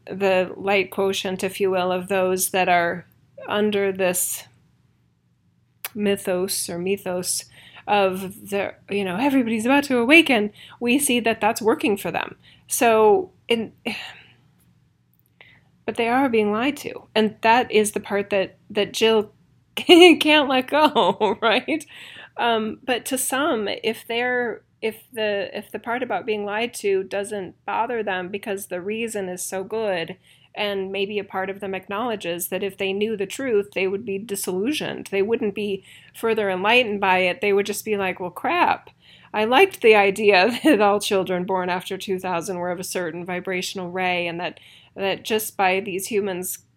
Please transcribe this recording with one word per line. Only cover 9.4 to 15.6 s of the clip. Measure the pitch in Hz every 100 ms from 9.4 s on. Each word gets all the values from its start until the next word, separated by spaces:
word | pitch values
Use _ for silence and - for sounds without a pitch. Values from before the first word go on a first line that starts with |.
| 226 226 233
about | 277 277
to | 254
awaken. | 233 330 320 240 214 - - -
We | 240 262
see | 285 240
that | 226 220
that's | 214 226
working | 202 311 294 196
for | 175
them. | - - - _ _ _
So, | - 240 220 214 202 - _ -
in, | 233 202 _ 233
<sighs> | - - - - _ _ _ _ _ _ _ _ _ _ _ - _